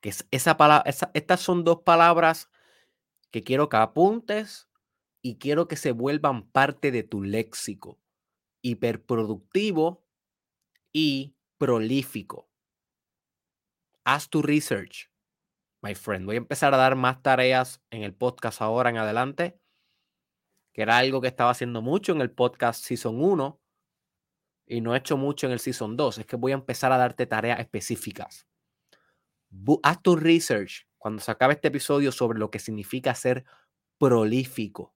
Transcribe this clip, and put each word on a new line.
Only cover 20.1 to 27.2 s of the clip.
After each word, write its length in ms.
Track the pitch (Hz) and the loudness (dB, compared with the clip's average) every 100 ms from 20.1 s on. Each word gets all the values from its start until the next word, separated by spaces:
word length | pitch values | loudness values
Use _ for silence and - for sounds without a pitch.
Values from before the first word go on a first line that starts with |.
| _ _ _ _ _ _ | _ _ _ _ _ _
que 120 | - | -6
era 160 | 107 117 | 2 4
algo 200 | 131 135 | 4 0
que 100 | 123 | -4
estaba 200 | - 120 | 0 0
haciendo 320 | 123 120 120 | 0 -4 -6
mucho 300 | 117 175 202 | -2 -4 -2
en 100 | 165 | -2
el 80 | 123 | -2
podcast 560 | - 123 - 120 117 - | 0 -2 0 -2 -2 -8
Season 340 | 123 120 113 | -6 -6 -2
uno 360 | 165 185 139 - _ _ _ _ _ _ _ _ _ _ _ | 0 0 -2 -8 _ _ _ _ _ _ _ _ _ _ _
y 140 | 120 | -6
no 120 | 113 | -2
he 60 | 123 | -4
hecho 180 | - 143 | -2 -2
mucho 300 | 135 143 135 | -2 -2 -4
en 60 | |
el 60 | 120 | -4
Season 380 | - 123 107 117 | -6 -6 -8 -2
dos. 220 | 143 110 | -2 -2
Es 80 | 110 | -10
que 80 | 120 | -4
voy 160 | 127 | -2
a 100 | 135 | -4
empezar 300 | 127 123 131 | -4 -2 0
a 60 | 127 | 2
darte 280 | 123 - | 2 -2